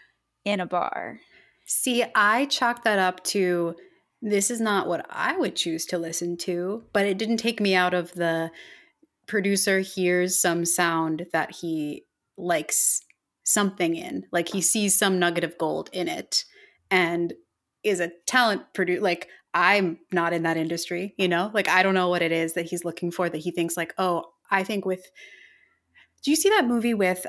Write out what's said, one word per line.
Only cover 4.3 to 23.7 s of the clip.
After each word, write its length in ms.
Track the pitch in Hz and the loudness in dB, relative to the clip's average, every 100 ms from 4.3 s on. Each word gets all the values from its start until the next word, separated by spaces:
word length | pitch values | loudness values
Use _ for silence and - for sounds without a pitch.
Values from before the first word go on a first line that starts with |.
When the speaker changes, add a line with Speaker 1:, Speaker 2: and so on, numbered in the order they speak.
| 202 196 | 0 0
Speaker 2:
is 80 | 233 | 0
not 300 | 220 196 175 | 0 0 0
what 160 | 170 - | -2 -4
I 260 | - 196 370 | -4 -2 0
would 180 | 247 | -2
choose 300 | - 170 160 - | -2 -4 -4 -4
to 120 | 175 | -4
listen 400 | 165 170 175 170 | -4 -6 -6 -6
to," 460 | - 175 180 226 - | -4 -4 -4 -6 -4
but 100 | 208 | 0
it 140 | 202 196 | 0 0
didn't 180 | 220 226 | 0 0
take 240 | 226 233 | 0 0
me 140 | 202 | 2
out 180 | 185 180 | 4 4
of 180 | 180 165 | 0 -4
the 380 | 180 170 165 165 - - - - _ _ _ - | -2 0 0 -2 -8 -20 -20 -20 _ _ _ -6
producer 540 | 214 196 196 202 190 | -2 0 0 2 0
hears 600 | 190 - 180 180 180 185 | 0 -2 2 2 2 2
some 240 | 180 170 | 2 0
sound 640 | 170 - 170 165 160 156 175 | 0 2 2 2 0 -2 -4
that 160 | 160 139 - | -4 -4 -6
he 500 | 170 160 147 - - _ _ - | -6 -4 -4 -8 -14 _ _ -8
likes 640 | 175 160 156 - - - - _ _ _ - | -2 -2 0 0 0 -2 -6 _ _ _ 0
something 480 | 214 202 190 170 165 | 2 2 0 -2 -2
in. 300 | - 190 - | -6 -10 -4
Like, 180 | 175 170 | -4 -2
he 120 | 196 | 0
sees 340 | - 220 202 | 0 2 2
some 240 | - 196 185 | 4 2 2
nugget 240 | 175 170 | 2 0
of 120 | 165 - | -2 -2
gold 300 | 160 156 - | -2 -2 -6
in 140 | 185 170 | -6 -4
it 360 | 156 - - - - - _ - | -6 -4 -4 -4 -14 -20 _ 0
and 420 | 185 170 170 170 - _ _ _ _ | 2 2 0 -2 -6 _ _ _ _
is 160 | 208 180 | -2 0
a 100 | 170 - - | -2 -6 -2
talent 360 | 254 233 147 - | 2 2 2 -4
produ-, 260 | - 180 180 | -4 0 0
like, 280 | 196 175 - - _ | 0 -2 -6 -20 _
I'm 440 | 170 180 202 185 165 - | 2 4 6 2 -2 -4
not 200 | 175 170 | -2 0
in 80 | 170 | 0
that 160 | 165 160 | 0 0
industry, 560 | 160 165 - 175 196 - | -2 -4 -4 -6 -6 -2
you 100 | 185 | 0
know? 220 | 170 208 | 2 0
Like, 140 | 214 185 | 0 4
I 140 | 185 | 4
don't 120 | 190 | 6
know 140 | 190 180 | 4 4
what 100 | 175 | 2
it 100 | 165 | 2
is 200 | 165 165 | 0 -2
that 140 | 170 165 | -2 -4
he's 180 | 175 | -4
looking 260 | 175 165 175 | -6 -4 -4
for 180 | 170 175 | -2 -2
that 80 | 160 | -2
he 120 | 170 | -6
thinks, 260 | 170 165 | -2 -2